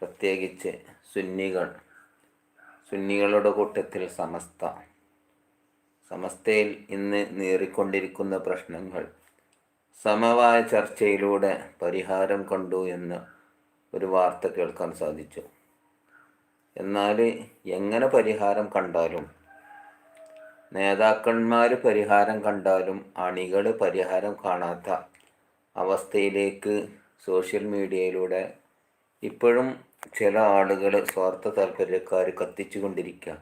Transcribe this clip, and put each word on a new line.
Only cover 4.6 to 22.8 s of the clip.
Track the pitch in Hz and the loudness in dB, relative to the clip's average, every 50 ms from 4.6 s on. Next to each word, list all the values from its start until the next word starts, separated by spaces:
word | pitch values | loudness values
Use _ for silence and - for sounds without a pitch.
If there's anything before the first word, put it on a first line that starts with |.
| - 80 - - - _ _ _ _ _ _ _ _ _ _ _ _ _ _ _ _ _ _ _ _ _ _ _ _ _ | -8 -8 -8 -10 -18 _ _ _ _ _ _ _ _ _ _ _ _ _ _ _ _ _ _ _ _ _ _ _ _ _
സമസ്തയിൽ | 87 92 92 92 - - _ 113 107 107 104 104 101 - - - 98 | -12 -10 -10 -10 -10 -4 _ 2 4 4 2 2 -4 -10 -12 -10 -8
ഇന്ന് | 98 101 101 101 101 101 - 90 95 | -6 -4 -2 -2 -2 -2 -4 -6 -4
നേറിക്കൊണ്ടിരിക്കുന്ന | 95 92 92 92 95 92 - - 98 95 95 98 92 92 - - 101 98 95 92 92 | 0 0 2 0 0 -2 -2 -2 -2 0 0 -2 -4 -4 -6 -8 -4 -4 -4 -4 -4
പ്രശ്നങ്ങൾ | 92 90 90 - - 87 85 95 92 92 87 - - - _ _ _ _ _ _ _ _ _ _ _ _ _ _ _ _ - | -4 -6 -6 -8 -14 -14 -12 -12 -10 -8 -10 -10 -10 -16 _ _ _ _ _ _ _ _ _ _ _ _ _ _ _ _ -2
സമവായ | - 110 104 110 117 117 120 120 120 117 117 117 113 113 | 0 2 2 4 4 4 6 8 8 8 6 6 4 4
ചർച്ചയിലൂടെ | 117 107 101 - - - 110 104 98 95 101 101 101 98 98 98 92 - - - _ _ | 2 2 0 0 0 2 2 2 2 2 2 2 2 2 2 0 0 -2 -6 -14 _ _
പരിഹാരം | 90 87 90 95 87 90 95 95 95 95 101 98 95 95 | -4 -2 -2 -4 -4 -2 0 0 0 0 0 -2 -2 -4
കണ്ടു | 101 95 92 87 92 92 92 92 87 | -4 -4 -4 -4 -4 -4 -4 -4 -6
എന്ന് | 87 87 87 87 87 - - - _ _ _ _ _ _ _ _ _ _ _ | -8 -8 -8 -10 -10 -12 -16 -20 _ _ _ _ _ _ _ _ _ _ _
ഒരു | - 92 95 92 | -6 -4 -2 2
വാർത്ത | 95 92 90 87 82 - - 90 - | 4 4 4 4 0 -2 -4 -4 -2
കേൾക്കാൻ | 90 87 - - - 90 82 80 - | -2 -4 -4 -4 -6 -8 -8 -6 -6
സാധിച്ചു. | 85 76 76 80 - - - - - - _ _ _ _ _ _ _ _ _ _ _ _ _ - _ _ _ _ _ _ _ _ _ _ _ | -6 -6 -6 -8 -12 -14 -16 -18 -18 -18 _ _ _ _ _ _ _ _ _ _ _ _ _ -20 _ _ _ _ _ _ _ _ _ _ _
എന്നാൽ | - 92 98 101 104 101 104 104 110 117 117 - - - - _ _ _ 95 90 92 | -10 -6 -4 -2 0 2 2 4 4 2 2 2 -4 -12 -16 _ _ _ -8 -6 -4
എങ്ങനെ | 101 104 110 120 131 131 131 | -2 -2 0 2 2 4 4
പരിഹാരം | 123 107 107 107 - 104 101 101 107 107 104 - | 4 4 4 0 2 2 2 2 0 -2 -2 -2
കണ്ടാലും, | 98 95 87 85 85 82 80 82 82 78 - _ _ _ _ - - - - - - - - _ _ _ _ _ - - - - - - - - _ _ _ 98 | -2 -2 0 0 0 0 0 -2 -6 -10 -12 _ _ _ _ -20 -20 -20 -20 -20 -20 -20 -20 _ _ _ _ _ -20 -20 -20 -20 -20 -20 -20 -20 _ _ _ -6
നേതാക്കന്മാർ | 95 98 98 98 98 110 110 107 - - 117 113 113 113 113 117 117 117 117 127 123 - | 0 2 2 4 6 4 4 4 4 0 0 0 2 2 2 4 4 6 4 4 2 2
പരിഹാരം | 123 104 104 101 104 101 101 104 104 110 107 101 | 2 2 2 2 4 4 4 4 4 0 -2 -2
കണ്ടാലും, | 107 101 98 92 98 95 92 | -2 -2 0 2 2 2 2